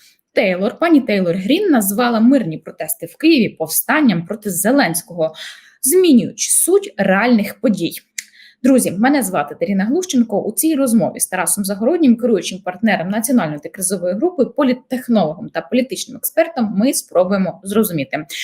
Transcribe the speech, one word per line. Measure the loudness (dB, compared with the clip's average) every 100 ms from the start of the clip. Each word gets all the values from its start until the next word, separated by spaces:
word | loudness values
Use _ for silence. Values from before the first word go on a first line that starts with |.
| _ _ _
Тейлор, | -2 0 0 -2 -2
пані | 2 2
Тейлор | 4 0 0 -2
Грін | 0 0 2
назвала | 2 0 0 0 4
мирні | 4 4 2 -6
протести | -12 -12 -12 -10 -12
в | -2
Києві | 2 4 2
повстанням | -2 -6 -4 -2 2 2 2 -2
проти | -8 -6
Зеленського, | -2 0 2 2 -2 -8 -4 -4 -4 -16 -18 -20 _
змінюючи | 0 2 6 4 4 -4 -2
суть | 0 2 0 0 -2
реальних | 0 2 2 2 0 -2
подій. | -2 0 -4 -8 -14 -16 -16 _ -20 _
Друзі, | 2 4 2 0
мене | 2 2
звати | 0 -2 -4 -4
Даріна | -2 0
Глущенко. | 0 -2 0 0 0 -2
У | -4
цій | -2 0
розмові | 0 0 0 0 -2
з | -6
Тарасом | -4 -2 -2
Загороднім, | -4 -2 0 2 4 4
керуючим | 2 0 -2 -8
партнером | -10 -2 0 0 -2
національної | -4 0 0 0
антикризової | -4 -12 -8 -6 -4 -2
групи, | -2 -2 0
політтехнологом | -2 0 0 0 -4 -8 0 0 0 -2 -8
та | -10
політичним | -2 -2 -2 -6 -12 -10
експертом, | -4 -2 -2 -2 -2 0
ми | 0
спробуємо | 0 -2 0 2 0 -2 -6
зрозуміти, | -4 0 0 -2 -6 -8 -10 -12